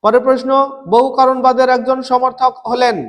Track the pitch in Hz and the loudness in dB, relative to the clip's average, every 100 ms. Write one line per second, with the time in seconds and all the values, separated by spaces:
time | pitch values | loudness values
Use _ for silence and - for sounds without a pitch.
0 | 208 233 254 262 254 269 277 269 - 220 | 2 0 2 -2 0 0 0 -6 -2 0
1 | 262 262 262 262 254 254 254 254 233 262 | 0 2 0 2 0 2 2 0 -2 -4
2 | 254 254 254 247 262 254 - 247 247 202 | -2 0 -2 0 -2 -2 -8 -2 0 -2